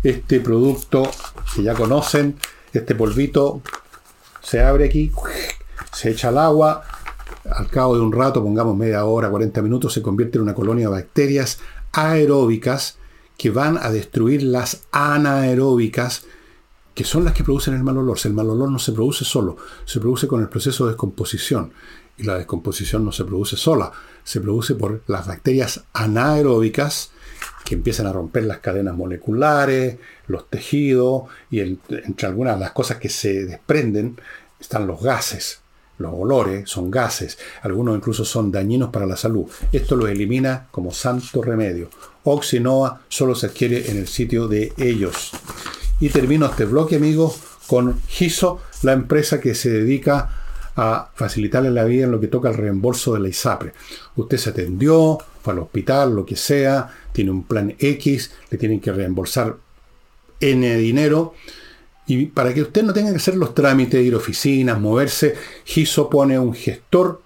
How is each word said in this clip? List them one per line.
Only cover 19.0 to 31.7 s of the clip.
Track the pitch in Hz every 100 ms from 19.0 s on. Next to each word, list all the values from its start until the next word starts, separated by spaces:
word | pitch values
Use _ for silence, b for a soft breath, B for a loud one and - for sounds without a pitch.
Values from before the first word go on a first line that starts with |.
| 123 -
solo, | - 135 95 - B B
se | - 123
produce | 113 127 135
con | 120
el | 104
proceso | 117 139 123
de | 120
descomposición. | 113 104 - - 104 - 123 80 B B B B -
Y |
la | 104 92
descomposición | 87 90 98 90 98 110
no | 107
se | -
produce | 92 95 101 -
sola, | - 147 95 B B B
se | - 110
produce | 101 110 117
por | 113 101 110 -
las | 95 90
bacterias | 87 - 131 113 - -
anaeróbicas | - 107 107 139 151 143 117 113 110 147 - - B B B B B
que | -
empiezan | 85 120 110 101
a |
romper | 92 82 123
las | 110 95
cadenas | - 95 98
moleculares, | 87 90 87 - 110 151 147 139 131 127 120 B B -
los | 90 -
tejidos, | - - 143 143 127 127 131 131 B B
y | 113
en-, | 92